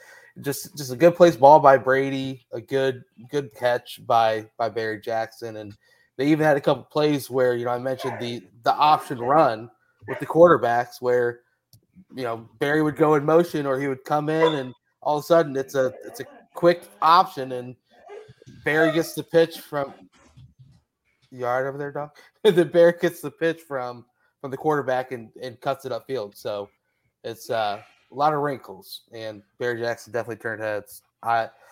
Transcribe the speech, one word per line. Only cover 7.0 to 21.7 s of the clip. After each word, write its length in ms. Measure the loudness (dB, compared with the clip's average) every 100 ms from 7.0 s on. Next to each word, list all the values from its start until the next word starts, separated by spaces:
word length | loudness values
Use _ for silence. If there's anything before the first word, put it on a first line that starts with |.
| 0 0 -2
where, 260 | 0 0 0
you 100 | -4
know, 60 |
I 60 | -6
mentioned 400 | -6 -6 -8 -8
the, 240 | -10 -10 -14 _
the 120 | -2
option 440 | 2 4 2 0 -6
run 520 | 0 4 4 0 -10 _ _ _ -12
with 100 | -10
the 80 | -2
quarterbacks 720 | 6 8 8 2 0 -2 -6
where, 400 | 0 0 0 -4 _ _ _ _ _ _ -20
you 80 | -10
know, 260 | -8 -10 -12 -6
Barry 240 | -2 0
would 140 | 0 2
go 180 | 2 2
in 80 |
motion 420 | 2 0 -2 -4 -4
or 120 | -4
he 80 | -4
would 160 | -6
come 260 | -4 -4 -2
in, 240 | 0 0
and 200 | 0 -8 -14 _ _
all 160 | -6 -4
of 60 |
a 20 | 2
sudden 300 | 4 4 -4
it's 180 | -4
a, 180 | -2 -2 -4
it's 160 | -18 -16
a 40 | -18 -18 _
quick 300 | 0 2 2 -4 -2
option, 520 | 4 4 4 -4 -8
and 220 | -8 -12 -16 _ _ -20 -20 -20 -20 -20 -10
Barry 280 | -2 2 2
gets 220 | 0 -4
the 80 | -8
pitch 380 | 0 2 2 -2
from, 320 | -10 -8 -8 -10 -20 _ _ -20 -20 _ -20 _ _ _ _ _ _
you 160 | -8 -4
all 140 | -2
right 60 |
over 100 | -4